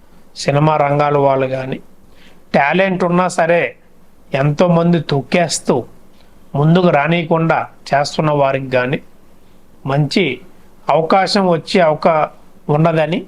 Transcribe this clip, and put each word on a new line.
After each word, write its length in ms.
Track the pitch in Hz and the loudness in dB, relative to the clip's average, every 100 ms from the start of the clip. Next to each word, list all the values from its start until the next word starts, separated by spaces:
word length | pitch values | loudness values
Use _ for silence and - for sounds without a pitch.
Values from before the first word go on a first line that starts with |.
| - - - - | -20 -20 -20 -10
సినిమా 300 | - 143 156 151 143 | -2 2 2 2 0
రంగాల 340 | 143 147 147 139 | 0 0 2 2
వాళ్ళు 220 | 135 131 131 | 0 -2 -6
కానీ 220 | 131 - - - - - - - - 170 | -8 -10 -14 -20 -20 -20 -20 -20 -4 0
టాలెంట్ 500 | 143 170 190 180 180 | 2 0 0 -2 -2
ఉన్నా 180 | 175 180 175 | 0 0 0
సరే 240 | 165 170 131 - - - - - - 135 | 0 0 -2 -8 -20 -20 -20 -20 -8 -2
ఎంతోమంది 600 | 143 147 180 170 170 170 156 | 0 2 2 2 2 0 0
తొక్కేస్తూ 600 | 143 123 175 165 - - 143 - - - - - - - 139 | -4 -2 -2 0 -4 -4 -4 -4 -14 -20 -20 -20 -20 -8 -2
ముందుకు 320 | 151 175 180 147 | 2 4 4 2
రానియకుండా 640 | 147 170 160 165 165 147 117 - - | 2 -2 -2 -2 0 -2 -4 -12 -4
చేస్తున్న 420 | 139 147 - 156 147 | -2 -2 -2 -2 0
వారికి 300 | 139 135 135 127 | 0 -2 -2 -2
కానీ 220 | 123 143 - - - - - - - - - | -2 -6 -10 -20 -20 -20 -20 -20 -20 -12 -4
మంచి 320 | 139 147 - 165 127 - - - - - | -2 0 0 -2 -4 -12 -20 -20 -10 -2
అవకాశం 500 | 147 160 196 185 214 190 | 0 2 0 2 0 0
వచ్చే 240 | 165 - 196 160 | 0 0 2 2
అవకా-, 420 | 151 185 160 147 - - - - 147 | 2 0 0 -2 -6 -20 -12 -4 0
ఉన్నదని 440 | 165 160 151 180 | 2 0 -2 -4